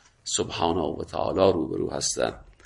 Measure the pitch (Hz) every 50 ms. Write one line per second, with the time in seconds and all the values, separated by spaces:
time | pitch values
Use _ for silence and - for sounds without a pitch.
0 | _ - _ _ - - - - - - - - - 85 85 92 78 73 - -
1 | - - 82 - - - - 92 95 95 90 85 67 - 90 92 85 76 71 69
2 | 69 - - - 62 57 57 - - - - _ -